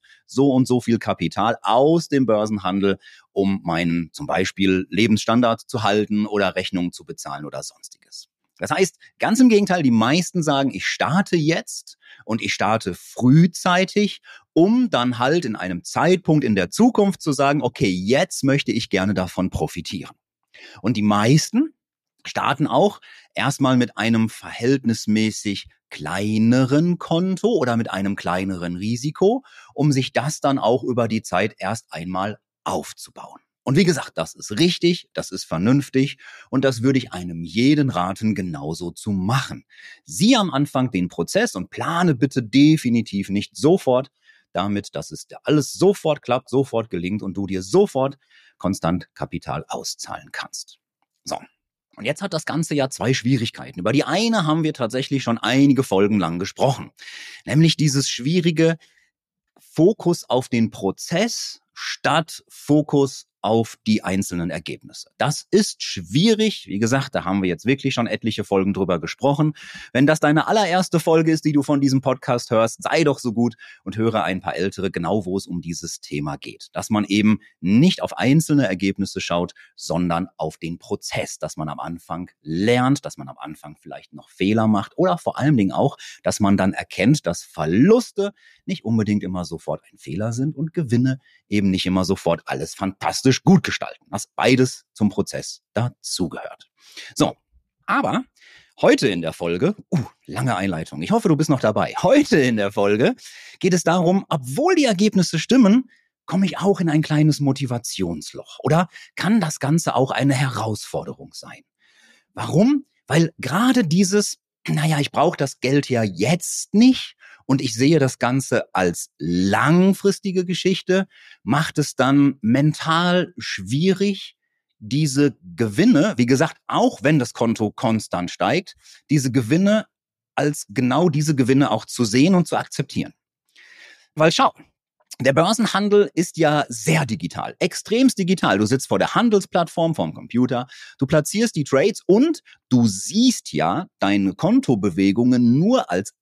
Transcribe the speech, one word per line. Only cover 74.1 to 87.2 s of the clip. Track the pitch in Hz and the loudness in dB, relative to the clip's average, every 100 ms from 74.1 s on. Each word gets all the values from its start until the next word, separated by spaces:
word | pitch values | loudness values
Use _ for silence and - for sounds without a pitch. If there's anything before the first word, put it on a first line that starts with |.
| 107 | 0
ein | 82 92 | -2 -4
paar | 82 76 | -6 -4
ältere, | 95 - 92 | -4 -2 -6
genau | 90 85 104 | -4 -2 -2
wo | 92 95 | -2 -6
es | - | -6
um | 87 | -8
dieses | 82 82 82 - | -8 -10 -10 -14
Thema | - 73 73 71 | -10 -8 -8 -10
geht. | - - - | -14 -20 -12
Dass | 80 - | -10 -4
man | 107 | -2
eben | 98 101 107 107 - _ | 0 2 2 0 -4 _
nicht | 87 113 180 - | 2 4 4 2
auf | - - | -4 -2
einzelne | 117 156 156 147 107 | 2 2 4 2 2
Ergebnisse | 92 98 98 95 95 | 0 -2 -2 -6 -6
schaut, | - 87 87 - - _ | -4 -2 -2 -8 -20 _
sondern | - 82 87 85 90 - | -6 -4 -2 -2 -4 -8
auf | 80 - | -8 -8
den | 82 85 | -10 -12
Prozess. | - 101 - - 76 - | -8 -8 -6 -8 -8 -10
Dass | 78 - | -10 -8
man | 78 | -10
am | 69 | -10
Anfang | 76 85 - 85 87 _ | -10 -12 -12 -12 -12 _
lernt, | 76 82 107 123 127 143 | -8 -2 0 2 2 0
dass | - - | -2 -14
man | 67 | -16
am | - | -16
Anfang | 76 76 78 78 | -16 -16 -20 -20
vielleicht | 73 69 - | -20 -20 -20
noch | 71 - | -20 -20
Fehler | - 95 110 110 | -4 0 2 2
macht | 101 - - | 2 -2 -2
oder | 180 175 | -2 0
vor | - - | -4 -2
allen | 139 127 | 0 2
Dingen | 95 | 2
auch, | 73 127 - - - | 0 -2 -4 -14 -6
dass | 90 - | -6 0
man | 98 98 | 2 2
dann | 95 | 2
erkennt, | - - - 107 151 | -2 -8 0 2 2